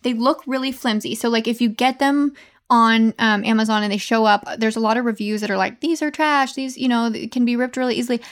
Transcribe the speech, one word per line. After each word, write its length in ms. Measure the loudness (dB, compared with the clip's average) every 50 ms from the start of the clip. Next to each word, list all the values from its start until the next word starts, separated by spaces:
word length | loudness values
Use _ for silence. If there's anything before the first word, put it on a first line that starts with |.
they 120 | -4 -4 -2
look 280 | 0 0 0 0 0 -2 -6
really 240 | -4 -4 -4 -4 -6
flimsy. 420 | -4 -2 -2 -2 -2 -2 -4 -6
So, 140 | -4 -2 0
like, 180 | 0 0 0 0
if 140 | -2 0
you 80 | 0 0
get 300 | 0 0 0 0 0 2
them 340 | 0 2 2 2 0 -2 -2 -6 -18 -20 _ _ _ 2
on, 440 | 4 4 6 6 6 4 4 2 2 2
um, 240 | 0 2 2 0 0
Amazon 380 | 0 0 2 2 2 0 0 0
and 80 | -2
they 60 | -2 -4
show 280 | -2 0 0 2 4
up, 220 | 4 4 2 0 -4 -6 -4
there's 180 | -2 -2 -2 0
a 20 |
lot 180 | 0 0 0 0
of 80 | 0
reviews 360 | -2 -2 -4 -4 -4 -4 -4
that 100 | -4 -2
are 60 | -2 -2
like, 240 | -2 -2 -4 -4
"These 200 | -4 -2 -2 -2
are 80 | -2 -4
trash. 440 | -2 0 0 2 2 2 0 -2 -4
These, 220 | -8 -8 -8 -6
you 120 | -4 -2 0
know, 240 | 0 2 0 0
th-, 180 | -2 -4 -8 -6
can 160 | -2 0 0
be 100 | 0 2
ripped 220 | 0 -2 -2 -2 -2
really 180 | -2 -2 0
easily." 240 | -2 -2 -2 -2 -4 -4 -8